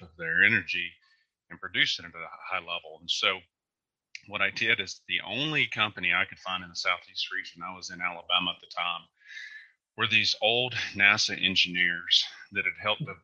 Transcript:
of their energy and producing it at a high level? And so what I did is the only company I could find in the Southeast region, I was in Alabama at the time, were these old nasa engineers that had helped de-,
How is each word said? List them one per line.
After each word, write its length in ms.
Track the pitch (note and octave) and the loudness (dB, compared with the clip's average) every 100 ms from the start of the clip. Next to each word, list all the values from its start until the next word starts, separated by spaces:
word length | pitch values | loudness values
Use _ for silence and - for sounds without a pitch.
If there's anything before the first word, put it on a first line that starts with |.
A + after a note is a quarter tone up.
of 120 | F2 - | -10 -10
their 240 | E2 E2 G2+ | -2 6 6
energy 480 | A2 F2 F#2 F2 - _ _ _ _ _ | 6 2 -4 -6 -10 _ _ _ _ _
and 100 | F2 | -14
producing 460 | F#2 G2+ C#3+ - E2+ | -6 0 2 0 -6
it 80 | E2+ | -12
at 60 | |
a 320 | E2 - - | -12 -12 -6
high 60 | F#2+ | -6
level? 400 | E2+ E2+ D#2+ D#2 | -4 -8 -8 -16
And 100 | F2+ | -6
so 280 | - G#2+ F#2+ F2+ _ _ _ _ _ _ - - | 0 2 0 -4 _ _ _ _ _ _ -20 -10
what 140 | G2+ | 0
I 80 | G2 | 0
did 280 | G2 A2+ A2+ | 2 2 2
is 220 | F#2+ - - | 0 -10 -6
the 140 | F2+ E2+ | -6 -4
only 420 | G#2+ D3 D3+ A#2+ | -4 -2 0 0
company 440 | - G#2+ G2 F#2 | 0 -2 0 2
I 140 | F2 F#2+ | 2 0
could 120 | - | -4
find 240 | - F#2 | -8 -6
in 60 | F2+ | -6
the 80 | F2 | -4
Southeast 560 | F#2+ F2+ - F#2+ - | 0 -2 -4 -8 -8
region, 300 | F#2+ F#2 E2+ | -8 -12 -12
I 120 | F2 F#2 | -12 -12
was 140 | F2 | -12
in 140 | F2+ | -6
Alabama 480 | F2+ E2+ - F2+ F2+ | -6 -6 0 0 0
at 100 | E2+ | -4
the 60 | - - | -8 -4
time, 320 | F2 E2+ E2+ _ - - - - - _ _ - | -4 -4 -8 _ -18 -16 -14 -16 -20 _ _ -2
were 100 | A2+ | 2
these 300 | A2 G2+ A2 | 4 4 2
old 340 | G#2+ A#2+ B2 A2+ - F#2+ | 2 2 0 -4 -6 2
nasa 480 | G2+ G#2+ - G2+ | 4 4 2 0
engineers 840 | F#2 F#2 F#2 F2 F2+ F2 E2+ E2+ - - - | 2 4 2 4 2 0 2 2 2 -6 -8
that 120 | G2+ F#2+ | -4 -4
had 140 | F#2 | -2
helped 240 | G#2+ G#2+ - | -2 -2 -4
de-, 80 | F#2 | -10